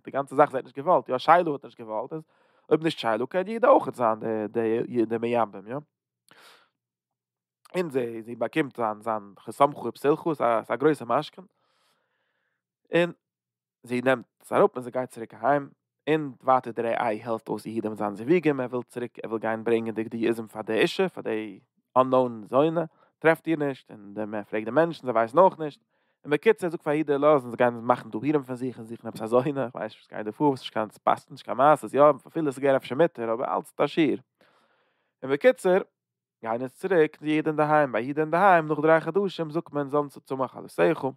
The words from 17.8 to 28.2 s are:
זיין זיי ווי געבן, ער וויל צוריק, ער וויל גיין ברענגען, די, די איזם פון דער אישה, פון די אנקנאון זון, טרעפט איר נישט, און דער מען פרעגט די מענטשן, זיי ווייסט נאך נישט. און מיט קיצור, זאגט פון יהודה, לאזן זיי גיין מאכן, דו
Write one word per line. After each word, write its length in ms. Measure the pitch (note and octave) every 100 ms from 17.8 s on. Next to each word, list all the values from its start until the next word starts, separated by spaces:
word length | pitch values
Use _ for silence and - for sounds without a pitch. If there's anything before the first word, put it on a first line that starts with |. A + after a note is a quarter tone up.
| A2 G#2+
זיין 200 | G#2+ G2+
זיי 100 | A#2
ווי 140 | F3+
געבן, 200 | D#3 C#3
ער 80 | B2
וויל 140 | B2
צוריק, 360 | A#2 B2 A#2+ -
ער 60 | A2
וויל 120 | A2
גיין 220 | A2 A2+
ברענגען, 320 | A2 A2+ A2+ G#2+
די, 80 |
די 240 | A2 A2+ A2
איזם 200 | A2+ A2
פון 140 | G#2+
דער 160 | G#2+ A2+
אישה, 320 | E3+ - F#3+
פון 140 | -
די 360 | - A2 G#2+ F#2+ _ _ _ B2+
אנקנאון 460 | C3 B2+ B2+ A2+ G2+
זון, 260 | B2 D#3 E3 D#3+ _ _ _
טרעפט 280 | D#3 E3 E3
איר 120 | D#3+
נישט, 320 | C#3+ B2+ -
און 220 | G#2+ G2+
דער 120 | G2+ G#2+
מען 180 | G#2+
פרעגט 220 | G#2 A2 A2
די 60 |
מענטשן, 300 | C3 E3+ D#3
זיי 100 | B2+
ווייסט 240 | A2+ A2+ C#3+
נאך 240 | F#3 F3
נישט. 200 | D#3 - _ _ _ _
און 80 | -
מיט 100 | D3+
קיצור, 280 | A3+ G#3+ F3+
זאגט 140 | D#3
פון 100 | D#3
יהודה, 240 | D3+ D3+ C#3+
לאזן 320 | D3+ D3+ B2
זיי 80 | A2+
גיין 160 | B2
מאכן, 360 | A#2+ A#2 B2 A#2
דו 140 | A2